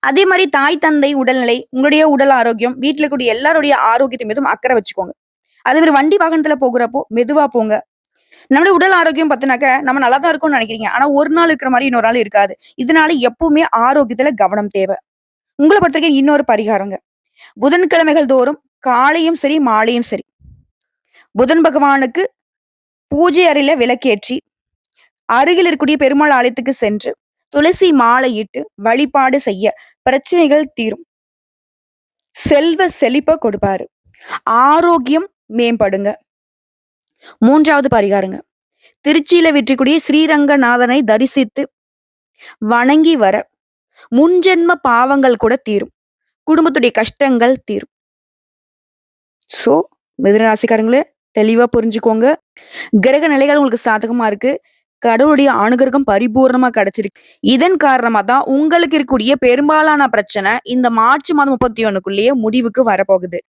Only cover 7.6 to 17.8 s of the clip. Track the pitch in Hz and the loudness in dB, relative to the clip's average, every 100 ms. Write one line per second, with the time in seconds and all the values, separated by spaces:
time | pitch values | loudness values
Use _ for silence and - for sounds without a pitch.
7.6 | 214 208 - _ _ _ _ _ _ 269 | -2 -4 -6 _ _ _ _ _ _ 2
8.6 | 359 359 370 370 330 294 320 269 269 247 | 4 2 2 2 0 0 -2 -2 -2 0
9.6 | 277 254 277 277 254 269 330 311 320 277 | 0 0 -2 0 0 0 0 -2 -2 -2
10.6 | 226 220 214 - 277 285 302 320 339 311 | -4 -6 -4 0 0 2 0 2 0 0
11.6 | 262 262 269 240 220 247 208 202 202 - | 0 0 0 0 0 0 0 0 0 -4
12.6 | - - 254 320 311 311 240 233 330 294 | -20 -10 0 2 2 0 -2 -2 0 0
13.6 | 330 226 240 277 254 233 277 233 190 208 | 0 0 0 0 -2 -2 -2 0 -2 -2
14.6 | 208 196 190 196 _ _ _ _ _ - | -4 -4 -4 -6 _ _ _ _ _ -2
15.6 | 294 403 349 302 320 277 277 294 285 214 | 2 2 2 0 0 2 2 0 0 -2
16.6 | 214 208 196 180 _ _ _ _ - - | 0 -4 -4 -10 _ _ _ _ -20 -4
17.6 | 262 349 | 0 0